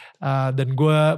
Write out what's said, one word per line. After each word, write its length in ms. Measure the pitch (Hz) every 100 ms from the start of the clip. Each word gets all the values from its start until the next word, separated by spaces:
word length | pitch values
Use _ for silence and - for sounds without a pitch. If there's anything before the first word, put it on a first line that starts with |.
| - _
Uh, 380 | 139 135 131
dan 180 | 131 131
gue 260 | 131 156 151 156